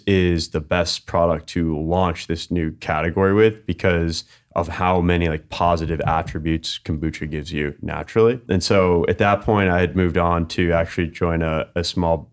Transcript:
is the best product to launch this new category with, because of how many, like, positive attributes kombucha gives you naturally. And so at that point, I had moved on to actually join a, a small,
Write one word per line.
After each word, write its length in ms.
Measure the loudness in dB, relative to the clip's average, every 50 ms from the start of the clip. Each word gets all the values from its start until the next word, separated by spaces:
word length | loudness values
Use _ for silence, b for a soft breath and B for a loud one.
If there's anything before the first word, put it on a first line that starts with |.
| 0
is 440 | 2 2 4 4 2 2 0 -2 -4
the 120 | -4 -6
best 460 | -4 -2 0 0 0 0 -4 -6 -6 -2
product 400 | 0 2 2 2 2 -2 -4 -6
to 260 | -4 -2 -2 0 -2 -2
launch 480 | -2 0 0 2 2 0 0 -2 -6 -6
this 240 | -6 -6 -6 -4
new 220 | -4 -2 -2 -4 -6
category 600 | -6 -4 -2 -2 0 0 0 0 2 2 4 6
with, 320 | 6 4 4 4 0 -6
because 580 | -8 -6 -2 0 0 2 2 0 0 -2 -4 -8 b b b b b b -4
of 100 | -4 -4
how 320 | -4 -2 0 2 2 2
many, 280 | 2 2 2 2 2 0
like, 180 | -2 -4 -8 -10
positive 520 | -4 0 2 2 2 2 0 -2 -4 -2
attributes 760 | -2 0 0 0 -2 -4 -6 -6 -2 -2 -2 -2 -4 -6 -10 -8 -6
kombucha 460 | -6 -6 -4 -4 -4 -6 -6 -8 -8
gives 240 | -8 -8 -8 -6 -4
you 220 | -4 -4 -4 -6 -8
naturally. 600 | -8 -8 -6 -8 -8 -4 0 2 4 4 2 0 -2 -2
And 140 | -2 0 0
so 420 | 2 4 4 4 4 4 2 2 0
at 120 | 0 2
that 220 | 2 2 2 2 2
point, 260 | 2 2 4 4 4
I 100 | 4 2
had 160 | 2 2 2
moved 220 | 0 0 0 2 2
on 300 | 2 2 2 0 -2 -2
to 220 | -2 -2 0 2 2
actually 340 | 2 0 0 -2 -4 -4 -4
join 340 | -4 -2 -2 -2 0 0 0
a, 260 | 0 -2 -2 -4 -4 -4
a 80 | -6 -4
small, 460 | -4 -2 -2 0 0 0 -2 -4 -8